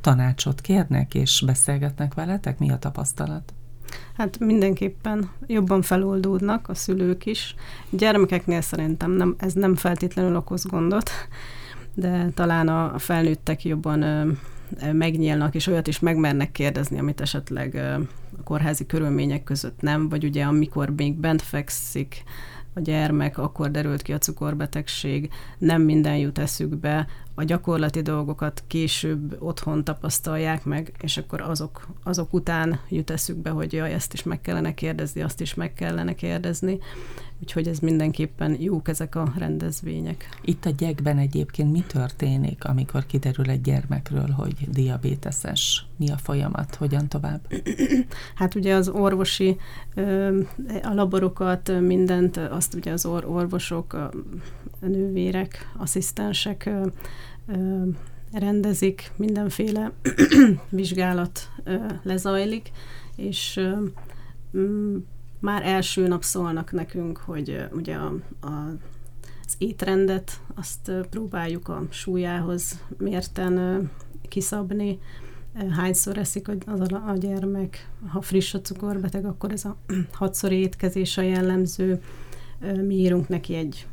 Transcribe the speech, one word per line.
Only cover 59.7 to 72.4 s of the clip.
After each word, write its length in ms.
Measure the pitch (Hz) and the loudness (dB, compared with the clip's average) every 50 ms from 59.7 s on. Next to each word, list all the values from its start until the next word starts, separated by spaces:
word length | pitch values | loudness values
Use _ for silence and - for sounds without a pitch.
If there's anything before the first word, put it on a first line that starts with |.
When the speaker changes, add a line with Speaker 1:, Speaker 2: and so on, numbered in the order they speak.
| 214 214 220 226 - - - 262 - - 285 294 | 0 0 -2 -4 -6 -2 -2 -2 6 6 6 10
Speaker 2:
<clears throat> 400 | 311 269 269 220 185 143 - - | 12 12 12 12 10 2 0 -2
vizsgálat, 800 | - 185 196 170 185 185 185 185 180 175 175 180 - - - - - - - | -2 0 0 0 2 2 2 2 2 2 0 -2 -4 -8 -10 -10 -10 -8 -4
ö, 120 | - 185 214 226 214 - 165 - | -2 -2 -2 -2 -4 -6 -4 -2
lezajlik, 680 | 190 185 185 185 196 190 196 196 214 220 226 - - - - - - - - - - - | -2 -2 0 2 2 2 2 2 0 -2 -4 -6 -8 -10 -10 -10 -10 -10 -10 -10 -10 -8
és, 420 | - 202 196 - - - - - | -6 -4 -4 -4 -4 -4 -4 -2
ö, 200 | 196 185 185 190 202 208 196 - - - - - - - - - - - - - | 0 0 0 0 0 -2 -4 -4 -8 -10 -10 -10 -10 -10 -10 -12 -10 -10 -4 0
mm, 400 | 190 190 202 208 208 208 208 202 185 180 - - - - - - - | 0 0 2 0 0 0 0 -2 -2 -4 -8 -12 -12 -12 -12 -8 -4
már 260 | 202 202 208 208 - | -2 -2 -2 0 0
első 420 | 180 190 190 185 - - 190 185 | 2 2 2 0 0 2 2 2
nap 160 | 180 180 170 175 | 4 2 0 0
szólnak 480 | - - 185 175 170 160 165 180 - | -2 -2 -2 -2 -2 -2 -4 -4 -4
nekünk, 460 | - 175 160 - - 185 170 165 165 | -4 -4 -4 -4 -6 -6 -4 -4 -6
hogy, 320 | - - - 165 156 143 139 | -8 -8 -8 -6 -6 -6 -6
ö, 140 | 143 139 135 - | -6 -6 -6 -6
ugye 240 | - 165 165 160 156 | -6 -6 -6 -4 -4
a, 180 | 147 147 156 - - - - - - | -4 -4 -4 -6 -6 -8 -10 -12 -10
a, 80 | - 143 151 151 - 160 160 147 - - - - - - - - - - - - - | -8 -8 -6 -6 -6 -6 -8 -8 -10 -10 -10 -10 -10 -10 -10 -10 -10 -10 -10 -10 -8
az 100 | - - | -8 -4
étrendet, 840 | - 185 226 214 - 190 190 190 190 196 190 190 185 185 - - - - - - | -2 -2 -4 -2 -2 0 2 4 4 4 4 2 0 -2 -6 -10 -10 -10 -10 -10
azt, 320 | 190 165 - - - - | -8 -8 -10 -10 -10 -6
ö, 140 | - 185 185 180 - | -4 -4 -4 -4 -4
próbáljuk 580 | - 214 226 185 208 180 165 165 165 175 - | -6 -8 -6 -4 -4 -4 -4 -4 -4 -6 -6
a 160 | - 165 - - 170 | -6 -6 -6 -6 -6
súlyához 880 | - - - 196 180 180 180 175 175 175 | -6 -6 -4 -2 0 0 0 0 0 -2